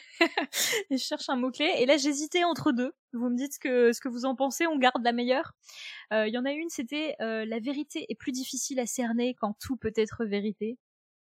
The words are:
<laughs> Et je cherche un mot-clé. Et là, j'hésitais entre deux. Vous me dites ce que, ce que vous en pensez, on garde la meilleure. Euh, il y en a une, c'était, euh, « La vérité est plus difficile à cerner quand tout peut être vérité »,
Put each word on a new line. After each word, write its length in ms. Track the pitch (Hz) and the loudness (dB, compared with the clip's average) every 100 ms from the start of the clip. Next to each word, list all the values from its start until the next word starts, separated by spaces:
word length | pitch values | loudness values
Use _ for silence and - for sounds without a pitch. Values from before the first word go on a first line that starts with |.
| - - | -14 0
<laughs> 720 | 330 - 302 - - 453 403 | 0 0 -4 -2 -2 -2 -2
Et 80 | 262 | -2
je 40 | |
cherche 260 | - 302 - | -2 -4 -2
un 80 | 262 | -2
mot-clé. 360 | 254 240 302 349 | -2 0 0 4
Et 80 | 247 | 4
là, 100 | 302 | 4
j'hésitais 480 | 277 285 302 359 | 4 0 0 2
entre 260 | 349 285 311 | 2 2 2
deux. 220 | 240 254 - _ | 2 0 -4 _
Vous 160 | 240 247 | -4 -2
me 80 | 247 | 0
dites 180 | 277 | -2
ce 40 | - | -4
que, 340 | 277 247 233 | 0 4 6
ce 80 | 240 | 4
que 80 | 269 | -2
vous 160 | 240 | -2
en 120 | 262 254 | -2 0
pensez, 300 | 269 - 330 | 0 2 0
on 100 | 302 | 4
garde 240 | 254 254 | 4 4
la 100 | 233 | 2
meilleure. 400 | 233 240 254 - - - - - - - | 2 2 2 0 -10 -20 -16 -16 -16 -2
Euh, 160 | 220 214 | 0 2
il 60 | |
y 40 | 240 | 0
en 60 | |
a 80 | 262 | -2
une, 160 | 294 330 | -2 -4
c'était, 480 | - 240 294 311 - | -6 -4 -2 -4 -4
euh, « 240 | 226 220 220 | -4 -2 -4
La 100 | 226 | -4
vérité 480 | 233 277 294 320 - | -2 -4 -4 -8 -8
est 60 | |
plus 160 | 226 - | -6 -4
difficile 480 | 254 262 262 - 262 | -4 -4 -6 -4 -2
à 80 | 233 | -2
cerner 480 | - 233 226 247 | -2 0 0 0
quand 220 | 247 214 214 | 0 -4 -4
tout 180 | - 247 | -6 -4
peut 160 | 220 220 | -2 0
être 280 | 214 - | 0 0
vérité », 540 | 220 202 208 196 214 254 _ _ _ _ | -2 0 -2 -2 -4 -6 _ _ _ _